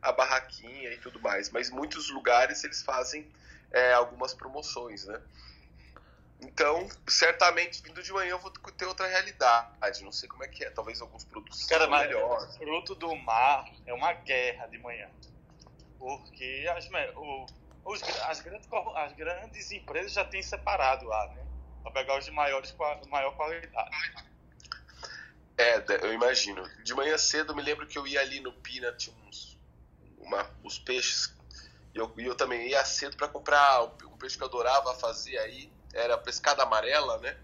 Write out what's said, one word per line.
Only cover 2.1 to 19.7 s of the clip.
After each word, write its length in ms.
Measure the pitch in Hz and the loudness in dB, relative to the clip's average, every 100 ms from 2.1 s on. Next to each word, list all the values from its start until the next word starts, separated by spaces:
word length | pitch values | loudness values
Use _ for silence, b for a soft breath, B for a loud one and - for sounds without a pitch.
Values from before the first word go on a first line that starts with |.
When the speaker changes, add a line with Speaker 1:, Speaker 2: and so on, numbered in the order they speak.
Speaker 1:
lugares 520 | 135 127 123 131 147 | -2 6 8 6 2
eles 180 | 143 - | -6 -6
fazem, 480 | - 123 127 151 151 B B B B | -2 -2 -2 -6 -12 B B B B
é, 200 | 123 127 | 4 8
algumas 380 | 123 120 123 127 | 8 6 0 -6
promoções, 720 | - 131 135 - 123 120 101 98 | -6 -10 -10 -8 -8 -8 -12 -12
né? 140 | 110 - b b b b b b b b b b - | -12 -14 b b b b b b b b b b -20
Então, 480 | - - 147 160 190 - - | -14 2 2 2 -2 -12 0
certamente, 760 | - 165 170 180 170 175 - | 4 4 6 6 6 -2 -4
vindo 200 | 160 165 | -14 -14
de 100 | 185 | -6
manhã 200 | 190 185 | -4 -2
eu 60 | 185 | -4
vou 120 | 190 | -8
ter 340 | - - - | -16 -20 -8
outra 220 | 185 185 185 | -6 -2 0
realidade. 1000 | 185 190 - 131 117 120 - 104 98 | 0 0 4 8 8 6 -2 -2 -2
Não 80 | 98 | -8
sei 160 | - 127 | -10 -10
como 160 | - | -10
é 40 | 135 | -12
que 140 | - | -8
é. 60 | 117 | -8
Talvez 300 | - 110 117 | -6 -8 -8
alguns 240 | 120 117 | -12 -16
produtos 400 | - 113 104 - | -16 -16 -14 -8
Speaker 2:
Cara, 200 | - 160 | 2 4
Speaker 1:
sejam 60 | 156 | 6
Speaker 2:
mas 180 | 143 143 | 6 4
Speaker 1:
melhores. 480 | 120 110 120 123 - | 2 2 0 -2 -10
Speaker 2:
fruto 360 | 151 160 175 | -4 -4 -4
do 200 | 196 165 156 | -8 -6 -6
mar 480 | 117 113 131 139 131 - - | 0 4 6 4 0 -16 -10
é 80 | |
uma 180 | 120 156 | -2 0
guerra 540 | 165 - 131 123 123 117 | -2 0 0 0 -2 -10
de 120 | 117 | -14
manhã. 300 | 120 117 98 - - - - - - - - - | -12 -12 -14 -18 -20 -20 -20 -20 -20 -20 -20 -16
Porque 680 | 131 135 - - 127 135 151 170 | -10 -10 -12 -12 -8 -6 -4 -4
as 120 | 170 | -4
me-, 220 | 180 139 - | -4 -4 -6
o, 300 | 147 139 131 - - - | -10 -10 -10 -18 -20 -16
os, 180 | 175 208 - - - | -10 -8 -6 -4 -4
as 120 | 156 | -6
grandes 260 | 170 202 - | -8 -16 -6
corpo-, 280 | 226 190 160 | -4 -4 -4
as 180 | 147 | -6
grandes 560 | 143 160 180 220 226 - | -6 -6 -6 -10 -14 -12